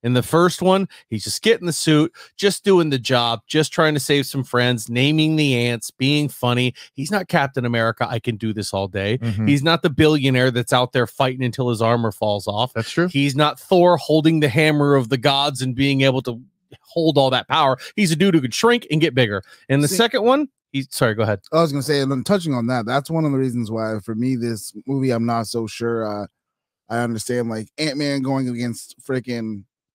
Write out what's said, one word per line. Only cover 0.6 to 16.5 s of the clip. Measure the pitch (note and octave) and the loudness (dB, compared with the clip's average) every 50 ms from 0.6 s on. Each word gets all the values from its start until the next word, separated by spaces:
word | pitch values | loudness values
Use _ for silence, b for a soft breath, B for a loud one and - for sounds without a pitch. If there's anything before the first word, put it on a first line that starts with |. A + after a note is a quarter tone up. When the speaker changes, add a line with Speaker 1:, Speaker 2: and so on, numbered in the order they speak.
| F3+ | 2
Speaker 1:
one, | F#3 F#3 G3 F#3+ B B B B B | 2 2 2 0 B B B B B
he's | A2+ G#2+ - | -8 -8 -6
just | G#2+ - - - | -6 -8 -2 2
getting | A3 A3+ - F3 | 2 2 2 0
the | F3 D3+ | -6 -4
suit, | - - E3 D#3 D3+ D#3 E3 B B B B B | -2 2 2 4 4 2 0 B B B B B
just | - - G3+ - - _ | -2 -2 0 0 0 _
doing | G3+ F#3+ F3 E3+ D3+ | 4 4 4 4 2
the | C#3 | -2
job, | B2+ A2 - C3 A#2+ A#2+ A#2 A#2 A2+ _ | -4 -2 0 0 0 2 0 -4 -6 _
just | _ - D#3 D#3 - | _ 0 0 0 0
trying | - - D#3+ D#3 D3+ | 0 2 2 2 2
to | C#3+ | 0
save | - - C#3+ C#3+ C3 | 0 0 0 0 0
some | - - C#3 B2+ | -2 -6 -6 -6
friends, | - - B2 B2 B2 B2 A2+ A2 - | -2 0 0 2 2 0 -2 -6 -4
naming | A#2 B2 C3 C#3+ D#3 D#3 D#3 D#3 D#3+ | 0 0 2 2 2 2 2 2 2
the | D#3 D3+ C#3 B2+ A#2+ A#2+ | 0 0 2 0 0 0
ants, | A#2+ A#2+ A2+ - - | -2 -2 -4 -8 -14
being | _ _ C3 C3+ D3 D3 D3 | _ _ -2 0 0 0 -2
funny. | C3+ - - - B2 B2 B2 B2 B2+ B B B B B | -4 -6 -2 -2 0 0 0 0 -2 B B B B B
He's | - C3+ C#3+ | -12 -6 -4
not | G#3 G3 F3+ | -4 -4 -2
Captain | - - D#3+ C#3 C#3 - C3+ B2 | 0 0 0 0 0 -2 -4 -4
America, | A#2+ A#2+ A#2 A2+ A2+ A2+ _ A#2+ A2 | -2 0 0 0 0 -2 _ -4 -4
"I | A#2+ | -4
can | A#2 - B2+ A2+ | -6 -4 -6 -6
do | G2+ A2+ A2 | -4 -6 -6
this | G#2 G#2+ G2+ - - | -4 -6 -6 -6 -4
all | G2 G2 | -4 -4
day." | G2 F#2+ G2+ G2 G#2 A#2 C3+ | -4 -4 -4 -2 -2 -4 -2
Speaker 2:
Mm-hmm. | A#2 A#2 G2+ G#2 A2 | -4 -4 -4 0 2
Speaker 1:
He's | B2 C#3+ C#3 | 2 2 2
not | C3+ E3 E3+ E3 - | 2 0 0 2 0
the | E3+ | -2
billionaire | B2+ - D#3 D3+ D#3 D3 C3 C3+ B2+ B2+ B2+ C3 | 2 4 4 4 4 4 2 2 2 4 2 2
that's | A#2 B2 A#2 - C#3 | 2 0 -2 2 2
out | B2 B2+ B2 - | 2 2 2 0
there | C3 A#2+ | -2 -2
fighting | A2+ - - C#3 C3 C3 C3 C3 | -2 0 -2 -2 0 0 -2 -4
until | A#2+ A2 - B2+ B2 | -4 -2 -2 -2 -2
his | A#2+ G#2 | 0 0
armor | A#2 A2+ A#2+ A#2+ A#2 A2 | 2 2 2 2 0 -4
falls | - - A2 G#2+ G#2 G2+ - | -4 -4 -4 -2 -2 -2 -4
off. | G#2+ G2+ G#2 A#2+ B2 - | -4 -2 -2 -4 -2 -4
Speaker 2:
That's | A2+ A2+ - | -8 -8 -4
true. | - E3 E3+ F#3 | -2 -2 -2 0
Speaker 1:
He's | - C#3 C#3+ C#3+ C3 | 0 0 0 0 2
not | C#3+ D3+ D3+ - - | 2 0 0 0 -4
Thor | - - G3 F3+ F3 F3+ F3 | -2 2 4 6 6 6 4
holding | D3+ - - D3+ D#3+ D3+ D#3 E3 D#3 | 2 2 0 0 4 4 4 4 4
the | D3+ C#3 | 2 2
hammer | G2+ D#3+ D#3 D#3 D#3 D3 C#3+ C#3+ C#3+ | 2 2 2 4 2 2 2 4 2
of | C3+ B2 A2 | 2 2 0
the | C3+ | -2
gods | B2 A2+ D3 C#3 C#3 C#3+ D3 C#3 B2+ | 0 2 2 2 2 0 -2 -4 -4
and | C3 C3 B2 | -4 -4 -2
being | A#2+ C#3 C#3 C#3 C3+ | 0 0 0 2 4
able | C3+ C3+ B2+ C3 - | 2 2 2 0 -4
to | B2+ A#2+ A#2+ C3 _ | -6 -10 -10 -14 _